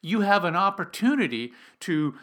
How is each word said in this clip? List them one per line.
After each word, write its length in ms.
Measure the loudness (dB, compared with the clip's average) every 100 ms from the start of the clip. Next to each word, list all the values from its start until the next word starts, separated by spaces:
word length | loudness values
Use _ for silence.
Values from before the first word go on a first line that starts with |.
you 220 | -2 0
have 200 | 4 4
an 120 | 4 0
opportunity 960 | 0 -2 -10 -2 0 2 0 -2 -8 -12 -20 _
to 340 | -4 -2 -2 -6